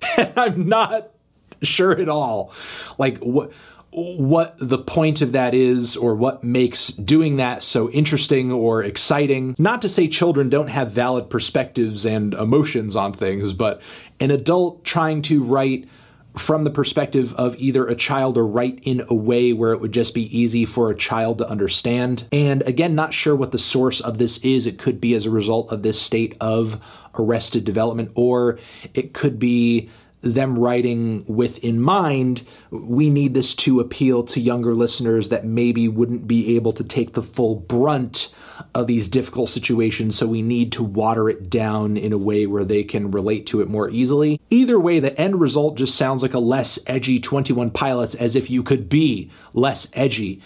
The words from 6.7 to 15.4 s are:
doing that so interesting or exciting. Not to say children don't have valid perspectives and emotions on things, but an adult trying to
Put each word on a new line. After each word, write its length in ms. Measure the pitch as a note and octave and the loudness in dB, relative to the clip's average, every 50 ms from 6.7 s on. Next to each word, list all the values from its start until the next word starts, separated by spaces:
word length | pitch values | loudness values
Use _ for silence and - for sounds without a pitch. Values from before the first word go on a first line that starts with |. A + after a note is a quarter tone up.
| - - - - | 0 -4 -10 -12
doing 480 | - - G#2 F2+ D3 D#3 D#3+ D#3 C#3+ | -10 -10 0 2 4 4 4 4 2
that 260 | C3+ C3 B2 A#2+ - | 0 0 -2 -2 -6
so 300 | - - - B2+ A2+ A#2+ | -10 -4 -2 0 0 0
interesting 580 | - C#3+ D3+ D3 D#3 - - - D3 C3 B2+ B2+ | 2 0 2 2 2 -2 0 2 2 2 2 0
or 320 | B2+ B2 A2+ A#2 A2+ A2 | 0 2 2 2 2 2
exciting. 720 | G2+ G2+ G2 - - - D3 C#3+ C#3+ C#3 C#3 C3 C3 B2+ B2+ - | 0 -2 -4 -6 -2 0 0 2 2 2 0 0 0 -4 0 2
Not 240 | D3+ G3+ A#3+ A#3 | 2 2 2 0
to 80 | A3 F#3+ | -2 -2
say 180 | - - F3 D#3 | 0 2 0 0
children 400 | D#3+ - F3 F3 D#3+ C#3 C#3 B2+ | 2 0 2 2 2 2 2 2
don't 220 | C3 C#3+ D3+ B2+ | 2 2 0 0
have 240 | A2+ C#3+ C3 A2 G2+ | -2 -4 -4 -2 -2
valid 360 | A#2 A#2+ B2+ B2+ B2 A#2+ - | -2 0 0 0 -2 -4 -2
perspectives 760 | - A#2 - - - C#3 B2+ B2 - B2+ A#2 A2 G#2+ G#2 G2 | -4 -4 -4 -2 -2 -2 -2 -2 0 -2 -2 0 -2 -2 -2
and 280 | A2+ A2 A2 G#2+ G#2+ G2 | -2 0 0 0 -2 -2
emotions 640 | F#2 A2 A2 C3 D3+ D3 D3 - A#2+ G#2+ G#2+ G2 | -2 0 2 4 4 4 2 0 -4 -4 -2 -2
on 160 | G#2+ G2 G2+ | -2 -2 -2
things, 400 | F#2+ - G#2+ F#2+ F#2+ G2+ G2+ G2+ | -4 -4 -2 -2 -2 -2 -2 -4
but 300 | F#2 F#2 A2+ G#2+ G2 - - - - - - - _ _ | -2 -2 -2 -2 -2 -4 -10 -18 -20 -20 -20 -20 _ _
an 100 | C3 C3+ | 0 2
adult 540 | C#3+ C3+ A2 D3+ E3+ F3+ F3+ F3 F3 - - | 2 2 2 2 2 2 2 0 -2 -6 -12
trying 360 | - - F3 D#3+ D#3+ D#3 D3+ C#3+ | -4 -2 0 0 0 0 -2 0
to 200 | D3+ D#3 D3 | 2 2 2